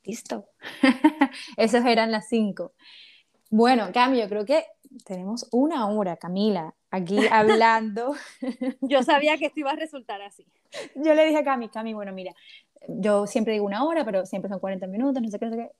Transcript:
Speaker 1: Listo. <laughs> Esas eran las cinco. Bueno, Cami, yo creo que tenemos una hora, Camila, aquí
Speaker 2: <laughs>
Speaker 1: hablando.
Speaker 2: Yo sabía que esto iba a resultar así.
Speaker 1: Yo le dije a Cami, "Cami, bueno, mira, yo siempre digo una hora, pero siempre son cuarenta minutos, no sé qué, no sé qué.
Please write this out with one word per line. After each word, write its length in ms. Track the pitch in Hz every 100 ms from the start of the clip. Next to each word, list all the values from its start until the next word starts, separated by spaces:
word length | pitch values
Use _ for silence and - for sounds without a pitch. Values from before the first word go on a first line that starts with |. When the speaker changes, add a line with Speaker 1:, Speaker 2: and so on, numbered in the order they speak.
Speaker 1:
Listo. 420 | - 226 - 226 - _ - -
<laughs> 760 | 269 254 311 302 262 - - -
Esas 280 | 220 240
eran 260 | 247 226 226
las 160 | 220 -
cinco. 460 | 233 208 180 170 _ - - - _ _ _ _
Bueno, 360 | 214 240 254 190
Cami, 260 | 240 254 254
yo 100 | 202
creo 160 | 208
que 180 | 208 311 - _ _ 262
tenemos 420 | - 185 190 240 -
una 360 | 240 294 311 208
hora, 280 | 214 185 165
Camila, 580 | 170 185 214 190 160 _ _
aquí 260 | 190 170 208
Speaker 2:
<laughs> 140 | 214
Speaker 1:
hablando. 840 | 226 214 220 226 226 220 208 247 285 - - 262 247 254 262
Speaker 2:
Yo 220 | 262 269
sabía 340 | 254 285 302 302
que 100 | 285
esto 120 | 311
iba 120 | 277
a 40 |
resultar 460 | 311 311 285 233 202
así. 240 | 202 _ _ _ _ - 427
Speaker 1:
Yo 180 | 262 311
le 100 | 302
dije 120 | 311 302
a 40 |
Cami, 260 | 277 254 220
"Cami, 240 | 220 226
bueno, 200 | 214 196
mira, 200 | 190 180 - - - _ _ -
yo 380 | - 208 202 202
siempre 260 | 233 220
digo 120 | 214
una 180 | 202 202
hora, 220 | 294 330
pero 200 | 220 190
siempre 240 | 180 196 196
son 100 | 190
cuarenta 280 | 190 190 185
minutos, 340 | 196 277 262
no 80 | 226
sé 100 | 202
qué, 60 |
no 60 | 226
sé 60 | 226
qué. 140 | 233